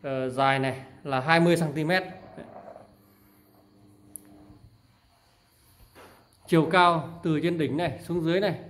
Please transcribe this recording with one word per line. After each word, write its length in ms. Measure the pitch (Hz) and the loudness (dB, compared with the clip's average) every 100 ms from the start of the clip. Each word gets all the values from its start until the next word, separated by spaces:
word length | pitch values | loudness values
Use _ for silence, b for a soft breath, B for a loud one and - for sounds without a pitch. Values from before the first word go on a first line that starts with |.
ờ, 260 | 143 135 131 | -6 -4 -4
dài 300 | 127 135 135 | 0 2 2
này 240 | 135 127 - - | 0 -4 -12 -14
là 160 | 143 135 | -4 -4
hai 200 | 135 165 | 2 4
mươi 160 | 170 170 | 4 4
xăng 160 | 160 | 0
ti 120 | 143 | -2
mét. 180 | 156 185 - - - - - - - - - _ _ _ _ _ _ _ _ _ - _ - - - - - - - _ _ _ _ _ _ _ _ _ _ _ - B B B B _ - | 0 -2 -2 -16 -20 -20 -20 -20 -20 -20 -20 _ _ _ _ _ _ _ _ _ -20 _ -20 -20 -20 -20 -20 -20 -20 _ _ _ _ _ _ _ _ _ _ _ -20 B B B B _ 0
Chiều 220 | 170 156 | 2 4
cao 500 | 180 175 165 139 - | 4 4 4 -4 -8
từ 180 | 175 151 | -2 0
trên 180 | 165 175 | 0 -2
đỉnh 180 | 139 139 | -2 -2
này 240 | 170 127 | -4 -6
xuống 200 | - 170 | -6 -4
dưới 180 | 160 175 | 0 0
này 180 | 202 165 | 0 -4